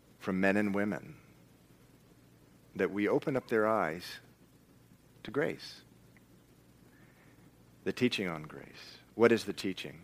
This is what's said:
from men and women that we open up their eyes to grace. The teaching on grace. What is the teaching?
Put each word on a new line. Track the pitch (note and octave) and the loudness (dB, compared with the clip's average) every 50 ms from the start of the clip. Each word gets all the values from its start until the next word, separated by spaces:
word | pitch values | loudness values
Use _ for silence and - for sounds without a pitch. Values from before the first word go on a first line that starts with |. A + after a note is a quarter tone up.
| - - - - | -20 -20 -20 -10
from | - G#2+ F#2+ F#2+ | -4 -2 0 4
men | F#2+ G2 G2 | 4 4 4
and | G#2 G#2 G#2 G2 | 4 2 0 0
women | G2+ G2+ G#2 F2+ C#2+ - - - - - - - - - - - - - - - - - - - - - - - - - - - - - - - - - - - | 0 0 -2 -4 -6 -8 -12 -18 -20 -20 -20 -20 -20 -20 -20 -20 -20 -20 -20 -20 -20 -20 -20 -20 -20 -20 -20 -20 -20 -20 -20 -20 -20 -20 -20 -20 -20 -20 -10 -2
that | - G2 F2 | 0 0 0
we | F#2 G2+ G#2 | 0 0 2
open | G2 A2+ D3 - - C#3 | 2 2 0 0 -2 -2
up | B2+ - | -4 -2
their | - A#2+ A2 G#2+ | 0 2 2 4
eyes | A2 A2 G#2+ F#2 D#2+ D#2 F2 - - - - - - - - - - - - - - - - - - - - - - - - - | 4 4 2 0 0 -2 -6 -10 -12 -14 -16 -18 -20 -20 -20 -20 -20 -20 -20 -20 -20 -20 -20 -20 -20 -20 -20 -20 -20 -20 -16 -14
to | - | -6
grace. | A2 C3+ D#3+ - - - - - - - - - - - - - - - - - - - - - - - - - - - - - - - - - - - - - - - - - - - - - - - - | -4 -2 -2 -2 -4 -6 -12 -16 -18 -20 -20 -20 -20 -20 -20 -20 -20 -20 -20 -20 -20 -20 -20 -20 -20 -20 -20 -20 -20 -20 -20 -20 -20 -20 -20 -20 -20 -20 -20 -20 -20 -20 -20 -20 -20 -20 -20 -20 -20 -8 -6
The | - - | -6 0
teaching | - B2 B2 - - G2+ | 2 2 2 2 0 -2
on | F2+ E2 D#2+ D#2 | -4 -4 -6 -8
grace. | D2+ - C#2 C#2 - - - - - - - - - - | -10 -14 -14 -16 -16 -18 -18 -18 -18 -20 -20 -20 -10 4
What | - A2+ A#2 | 6 8 8
is | A#2 G#2+ - | 8 6 2
the | G#2 F#2 | -2 -6
teaching? | - - G2+ F#2 - - D2 C#2+ D#2+ | -4 -4 -4 -4 -6 -8 -12 -14 -16